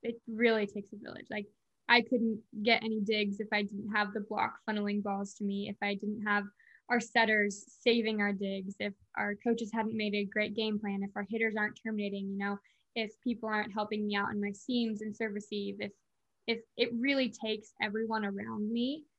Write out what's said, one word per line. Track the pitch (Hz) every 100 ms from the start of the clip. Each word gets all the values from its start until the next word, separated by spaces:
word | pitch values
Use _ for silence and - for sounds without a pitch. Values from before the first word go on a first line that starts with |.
it | 226 233 -
really | 220 233 220 208
takes | 208 202
a | 208
village. | - - -
Like, | 214 208 _ _ _ -
I | 240
couldn't | 233 254 226 220 - 208
get | 208 226
any | 226 220
digs | 202 214 208 202
if | 214
I | 208
didn't | 202 202 208
have | 208 208
the | 202
block | 202 214 208 - -
funneling | 214 202 202
balls | 202 196 202
to | -
me, | 202 196 208
if | 202
I | 202
didn't | 202 208 214 214
have | 208 202 _ - - -
our | 240
setters | - 240 220 214 208 202 - -
saving | - 233 220 214
our | 202
digs, | 196 196 196 190 202
if | 208 202 _ -
our | 208 208
coaches | 240 233 220
hadn't | 226 220 220
made | 214
a | 208
great | 202 214 208 208
game | 220 208
plan, | 208 196
if | 196
our | 208 202
hitters | 226 226 214
aren't | 214 214
terminating, | 226 214 202 196 196
you | 196
know, | 202 202 _ _ _ -
if | 214 -
people | - 233 220
aren't | 214 208
helping | 202 208 214 208
me | 202
out | 202
in | 208
my | 202
seams | 202 - 247 233 208
and | 214 208
serve | 220
receive, | 202 208 208 202 196
if, | 202 - _ _ _ _ -
if | 226 - -
it | 233 233
really | 262 277 254 -
takes | 220 214 214 _
everyone | 214 208 226 220
around | 202 196 220 220 208
me | 233 247 302 294